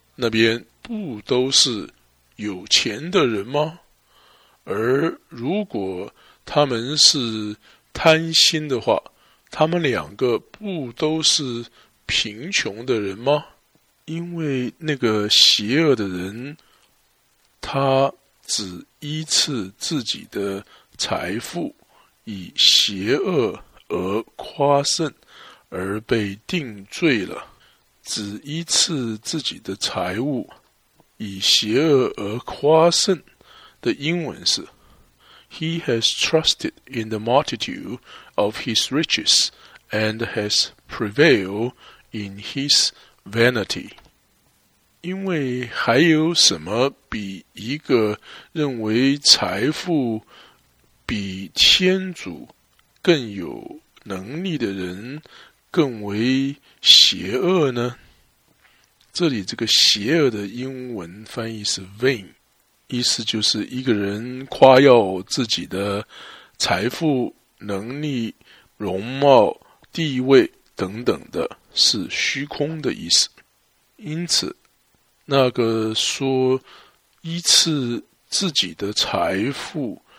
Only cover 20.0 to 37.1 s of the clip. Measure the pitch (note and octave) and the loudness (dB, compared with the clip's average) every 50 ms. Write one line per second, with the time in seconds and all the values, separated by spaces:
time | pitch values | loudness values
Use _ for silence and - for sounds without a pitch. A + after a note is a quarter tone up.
20 | A2+ - - - D#2+ - - G2+ G2 G2+ G2 G2 - _ - - _ _ _ - | -4 -6 -8 -8 -10 -10 -8 -6 -4 -4 -6 -8 -12 _ -20 -20 _ _ _ -6
21 | - - - - - F2+ G2 A#2+ - - - F3 D#3 - - _ _ _ _ _ | -4 -4 -4 -4 -4 -4 -6 -8 -8 -8 -8 -8 -8 -8 -10 _ _ _ _ _
22 | _ _ _ _ - - G2+ F#2+ F2+ - - - - - - - - G#2+ G2+ F#2 | _ _ _ _ -14 -12 -12 -12 -12 -8 -2 2 4 4 4 4 2 0 -2 -2
23 | G2 A2 C3+ D#3 - F#3+ F3+ C#3+ A#2 G2 F2 - - _ _ - _ - E2+ F2+ | 0 0 0 2 2 0 2 2 2 0 -2 -6 -14 _ _ -18 _ -6 -4 -4
24 | F2+ F#2+ G2+ A2+ A2+ _ _ - - - - - C#3 C#3+ C#3+ C#3 C#3+ - - - | -2 -2 -2 -4 -4 _ _ -16 -16 -8 -4 0 2 4 4 4 2 0 -2 -2
25 | D#3+ C#3+ - _ _ _ - - - - - _ _ - F#2 F#2 F#2 G2 G2+ A2 | -2 -4 -6 _ _ _ -20 -20 -20 -20 -20 _ _ -12 -8 -6 -4 -4 -4 -4
26 | A2 - A#2+ A2+ G#2 G2 G2 G#2+ _ - F3+ F3 C#3 A#2 G#2 G2+ G2 - - - | -2 0 0 0 0 -2 -6 -10 _ -6 -4 -4 -4 -6 -12 -16 -16 -14 -6 0
27 | E3+ D#3 B2+ G#2+ F#2 - - - - - - _ _ _ _ _ _ _ _ _ | 2 2 2 2 0 -4 -8 -12 -14 -16 -20 _ _ _ _ _ _ _ _ _
28 | - - - A2 G#2 G2+ G2+ - - C#3+ D3+ E3 E3+ - - - - G3+ E3 C3+ | -12 -10 -8 -8 -8 -8 -10 -10 -10 -8 -8 -8 -4 0 0 2 2 2 0 -4
29 | A#2+ A2+ A2 G#2+ - - - D#3 C3 - - - - - G2 - - - - F#2+ | -4 -4 -6 -8 -8 -8 -6 -6 -6 -6 -8 -10 -8 -10 -8 -6 -6 -4 -4 -4
30 | F2+ F#2 F#2 A2 C3 D3+ C3+ A#2+ - - - - _ _ _ _ _ _ _ _ | -4 -4 -2 -4 -2 -2 -2 -4 -6 -8 -14 -20 _ _ _ _ _ _ _ _
31 | _ _ _ - A2 G2+ G2 F#2+ G2 - - - A2 G#2+ A2 C3+ D#3+ D#3+ C#3+ C3 | _ _ _ -12 -10 -10 -6 -2 0 2 2 2 2 2 2 2 4 4 4 4
32 | B2 - - - G2+ G2+ G#2+ B2 - - - - - D3 D#3+ D#3 D#3+ F3 - - | 2 0 -2 -6 -6 -6 -6 -8 -8 -10 -6 0 2 4 6 6 6 4 4 2
33 | - G3+ F#3 D3+ - _ _ _ _ - - - - - _ _ - B2 G#2+ - | 2 0 0 -2 -4 _ _ _ _ -20 -20 -20 -20 -20 _ _ -2 -2 -2 -2
34 | C#3 D#3 F3 F3 D#3+ B2 D#2+ - - - - - - - _ _ _ _ _ _ | -2 -4 -2 -2 -4 -6 -8 -4 -4 -2 -2 -2 -4 -10 _ _ _ _ _ _
35 | _ _ _ _ _ _ - - _ - - - D#3+ D#3+ E3 E3+ - - A#2+ A2+ | _ _ _ _ _ _ -20 -20 _ -16 -10 -6 -4 -4 -4 -4 -2 -2 0 0
36 | - - - - - - - D#3+ D#3 - - - - - - _ - - B2+ A#2 | 0 0 0 0 -2 2 2 2 2 2 0 -2 -4 -8 -8 _ -14 -10 -6 -6
37 | A2 A2 | -4 -4